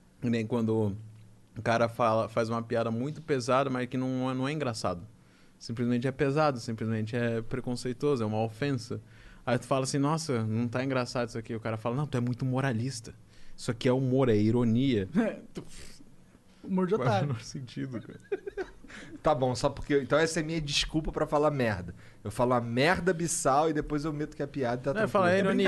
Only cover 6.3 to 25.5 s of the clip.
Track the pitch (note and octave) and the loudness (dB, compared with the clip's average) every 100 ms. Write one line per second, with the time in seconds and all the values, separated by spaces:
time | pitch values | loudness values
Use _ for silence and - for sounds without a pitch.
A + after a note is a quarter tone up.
6.3 | C#3+ D3+ B2 A2+ A2+ A2+ A2 G#2+ A#2+ A#2+ | 2 2 0 -4 -4 -2 -2 -2 -2 0
7.3 | A2+ A2 B2+ B2 B2 B2+ B2 C#3+ C#3 G#2+ | -2 -4 -6 -4 -4 -4 -2 0 2 0
8.3 | G#2+ A2+ A2 C#3+ C3 - G#2+ - - - | 0 -2 -2 -2 -2 -4 -10 -10 -20 -20
9.3 | - - B2 - C3+ C3+ D3 C#3 D#3+ D#3+ | -10 -2 -2 0 0 0 0 0 0 0
10.3 | A#2+ A2 A2 A#2+ B2+ C3+ C3 A#2+ C3 A#2+ | -2 0 0 0 -2 -2 -2 -2 -2 -4
11.3 | A#2 A2 A2+ A2+ A2 A#2+ B2+ C#3+ B2 A#2+ | -6 -8 -6 -4 -4 -2 -2 -2 0 -2
12.3 | A#2 C3 B2+ C3+ A2 C3 B2 - - - | -2 -2 0 0 0 -4 -6 -12 -18 -20
13.3 | - - - - A#2 B2+ B2+ C3 C3 B2+ | -18 -14 -8 -6 0 2 4 4 4 6
14.3 | G#2 G#2+ A#2+ A#2+ A2+ C3+ A2 F#2+ F#3+ A3 | 6 6 4 4 4 4 2 2 2 0
15.3 | - - F3+ - - - - - - - | -2 -10 -14 -14 -14 -16 -16 -20 -20 -20
16.3 | - - - - F#3 F#3 A3 A#2+ A2 C#3+ | -20 -20 -18 -4 0 2 2 2 2 2
17.3 | A2+ - D3 A#2+ - C3+ A#2 - - - | -2 -8 -12 -10 -8 -8 -8 -10 -16 -8
18.3 | G4+ G4+ G4+ - - - - - D#4+ E3 | -8 -6 -10 -10 -12 -18 -18 -16 -4 0
19.3 | C#3+ B2+ B2 C#3+ - - C#3+ B2+ C#3+ D#3+ | 2 2 0 -2 -4 0 2 4 4 4
20.3 | E3+ D3+ E3 C#3+ C#3+ - D#3+ D#3 D3+ D3+ | 0 -2 -4 -2 -2 0 -2 -2 -2 0
21.3 | D3 D3+ C#3+ A#2 G#2+ E2+ - - - G#2 | 2 4 4 0 0 -6 -12 -18 -12 -8
22.3 | - B2 B2 A#2 A#2 D3+ F#3 F3 E3 E3+ | 0 2 2 2 2 4 4 2 0 -2
23.3 | - C#3+ C3+ E3 D3+ D3 D3 D#3+ D3+ D3+ | 0 2 4 4 0 -2 -4 -4 -4 -6
24.3 | - C#3+ C#3+ A#2+ B2+ C#3 G3+ G#3+ G#3 F3 | -6 -6 -2 -2 0 -2 0 2 4 4
25.3 | F#3+ F#3+ | 4 4